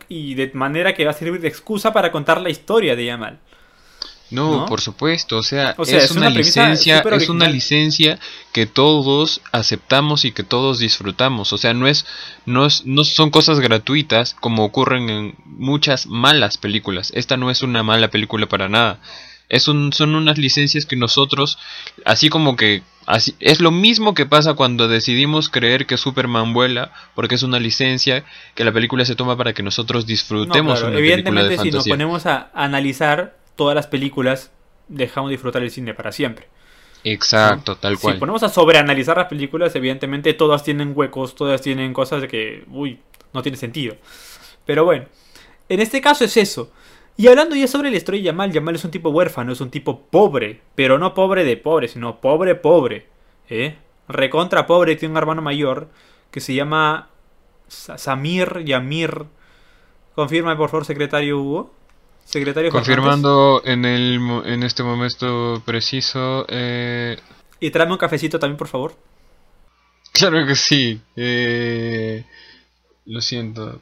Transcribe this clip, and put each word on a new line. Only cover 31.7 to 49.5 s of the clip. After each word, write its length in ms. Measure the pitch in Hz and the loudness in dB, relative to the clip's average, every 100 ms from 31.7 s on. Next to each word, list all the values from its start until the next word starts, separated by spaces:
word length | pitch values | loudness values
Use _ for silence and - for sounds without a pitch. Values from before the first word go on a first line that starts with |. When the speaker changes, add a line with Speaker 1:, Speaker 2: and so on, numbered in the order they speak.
Speaker 1:
nos 100 | 143 | 0
Speaker 2:
fantasía. 60 | 135 | 0
Speaker 1:
ponemos 380 | 143 156 170 208 | -2 -2 -4 -2
a 240 | 131 - | -4 -6
analizar 840 | - 143 139 139 131 156 151 185 - _ - | -6 -4 -2 -2 0 0 0 -4 -12 _ -2
todas 200 | 143 147 | 0 0
las 120 | 143 | -2
películas, 640 | 135 135 139 127 135 - _ _ _ _ | -4 -4 -2 -2 -2 -8 _ _ _ _
dejamos 420 | 143 123 139 139 | -6 -6 -4 -6
de 40 | |
disfrutar 280 | 131 127 123 | -6 -6 -6
el 80 | 120 | -6
cine 220 | 135 117 | -8 -12
para 180 | - 107 | -10 -12
siempre. 360 | 101 135 113 - _ _ _ _ - | -6 -6 -6 -18 _ _ _ _ -10
Speaker 2:
Exacto, 720 | 110 107 - 110 107 101 - 95 | -6 -4 2 6 6 4 -2 -6
Speaker 1:
¿No? 0 | |
Speaker 2:
tal 220 | 101 101 | -4 -2
Speaker 1:
Si 20 | |
Speaker 2:
cual. 160 | 107 95 | 0 -2
Speaker 1:
ponemos 280 | 143 220 | -2 -2
a 60 | 220 | 0
sobreanalizar 680 | 185 160 156 143 139 131 170 | 4 6 6 4 0 0 0
las 100 | 175 | -2
películas, 480 | 147 139 165 170 147 | -6 -6 -2 -2 -2
evidentemente 580 | 131 135 135 143 151 | -4 -4 -6 -2 -2
todas 300 | 151 151 147 | 2 2 2
tienen 300 | 147 147 147 139 | 0 -4 -2 -2
huecos, 400 | 135 135 127 - | -2 -4 -8 -4
todas 260 | 143 131 | -2 0
tienen 320 | 147 135 131 | -2 -4 -4
cosas 280 | 127 127 147 | -4 -4 -4
de 60 | 131 | -6
que, 360 | 113 110 104 - | -6 -6 -10 -16
uy, 300 | 131 143 123 _ _ _ | -10 -10 -10 _ _ _
no 80 | 135 | -8
tiene 160 | 143 131 | -6 -6
sentido. 380 | 120 147 123 104 - - - - - - - | -10 -8 -8 -10 -20 -20 -20 -20 -20 -14 -2
Pero 200 | 147 175 | 2 4
bueno, 200 | 139 131 _ _ - - _ _ | 2 -2 _ _ -20 -20 _ _
en 100 | 185 | -2
este 220 | 220 269 | 0 2
caso 240 | 277 285 220 | 2 4 2
es 120 | 226 | 2
eso. 340 | 196 - 117 _ - - _ - | 0 -2 -12 _ -20 -20 _ 4
Y 100 | 233 | 8
hablando 280 | 254 330 285 | 8 6 2
ya 120 | 269 | 0
sobre 240 | 285 285 | 0 -2
la 60 | 196 | -2
historia 220 | 170 196 | -2 -2
de 40 | 180 | -2
Yamal, 260 | 165 196 | -2 -2
Yamal 240 | 156 156 165 | -2 -2 -6
es 100 | 175 | -6
un 60 | |
tipo 180 | 180 165 | -4 0
huérfano, 420 | 151 175 - 120 | 2 0 -2 -6